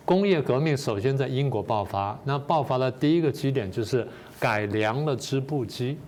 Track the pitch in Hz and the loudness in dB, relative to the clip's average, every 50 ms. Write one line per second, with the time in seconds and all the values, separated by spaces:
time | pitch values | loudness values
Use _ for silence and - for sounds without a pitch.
0 | - - 175 185 202 202 190 160 135 - 127 127 151 160 147 135 139 - 110 101 | 2 2 2 4 4 4 4 2 4 2 2 2 4 2 0 0 0 -2 -2 0
1 | 104 131 135 135 135 127 135 127 143 139 113 107 98 - 117 107 101 92 - 98 | 2 0 2 2 0 0 0 0 0 0 0 -2 -2 0 0 0 0 -2 -2 -2
2 | 98 101 110 135 - 139 139 143 135 - 180 156 139 139 135 127 131 131 127 - | -2 -2 -4 -6 -4 -4 -4 -4 0 0 0 0 2 2 0 2 2 0 0 0
3 | - 147 160 170 165 147 120 - - 135 135 131 110 92 92 - 113 104 - 127 | 2 4 4 4 4 2 0 0 -2 0 0 0 -2 -2 -2 -4 -2 0 0 0
4 | 107 - - - - - - - - 127 110 107 107 104 101 107 107 107 113 135 | -2 -2 -8 -16 -20 -20 -12 -2 0 0 2 2 0 0 0 2 2 2 0 0
5 | 151 156 139 113 - - 135 135 131 135 151 143 120 107 - - 123 123 143 170 | 0 -2 -2 -2 -4 -2 -2 -2 -2 -2 -4 -4 -4 -4 -4 -4 -4 -4 -4 -6
6 | - | -10